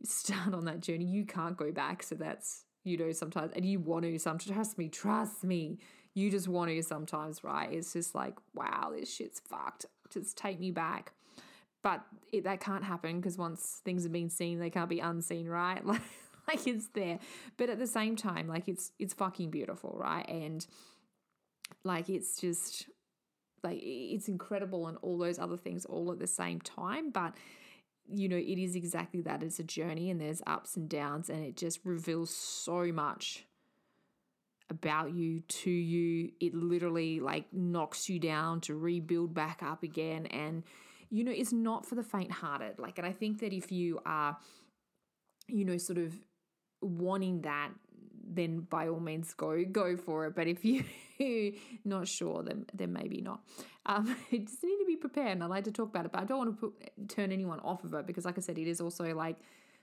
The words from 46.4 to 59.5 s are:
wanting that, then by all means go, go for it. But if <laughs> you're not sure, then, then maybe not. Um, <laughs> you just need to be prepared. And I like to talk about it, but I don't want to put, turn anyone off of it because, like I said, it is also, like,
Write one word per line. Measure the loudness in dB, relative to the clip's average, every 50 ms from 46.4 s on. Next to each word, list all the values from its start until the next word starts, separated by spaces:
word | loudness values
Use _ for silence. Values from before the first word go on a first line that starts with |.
| _ _ _ _ _ _ _ -4
wanting | -2 -2 0 2 2 2 2 4 2 2 2 2
that, | 0 0 0 0 0 -2 -4 -10 -18 -20 -20 -20 -20 -20 -18 -14 -8 -4
then | 0 2 2 2 2 0
by | 0 0 0 2 2
all | 2 0 0
means | 0 -2 -2 -2 -4 -4 -4
go, | -2 0 2 2 2 2
go | 4 4 4 4 4 2
for | 0 0 0 0 2 0
it. | 0 2
But | 2 2
if | 2 2 4 6
<laughs> | 6 6 4 4 -2 -6 -12 -16 -8 -2
you're | 0 2 2 4 4 2 2 0 -4 -10 -14 -12 -6 -2
not | 0 0 0 0
sure, | 0 -2 0 0 0 0 0 -2
then, | -2 -2 -4 -6 -6 -4
then | -4 -2 -2 -2
maybe | -2 -2 -2 -2 -2
not. | -4 -4 -6 -8 -10 -14 -14 -14 -14 -14 -14 -6 0
Um, | 2 2 4 4 2 0 -2 -2
<laughs> | -2
you | 0 0
just | 0 -2 -6 -2 0
need | 2 4
to | 4 4
be | 2 2
prepared. | 2 0 -2 0 2 2 2
And | 2 0 0
I |
like | 0 0 0 0
to | 0
talk | 0 0 0 0
about | 0 0 0
it, | 0
but | 0 0
I | 0
don't | 2 2
want | 2 2 0 0 0
to | -2
put, | -4 -4 -6 -14 -14 -12 -10 -10 -4
turn | 0 0 2 2
anyone | 2 2 0 0 -2 -2
off | -2 -2 -2 -2 -2
of | -2 -2
it | -2 -2
because, | -2 -2 -2 -2
like | -2 -2
I | -2
said, | -2 -2 -2
it | 0 0
is | 0 0 0
also, | 0 -2 -2 -2 -2 0 0
like, | 0 0 -2 -4 -6 -10 -20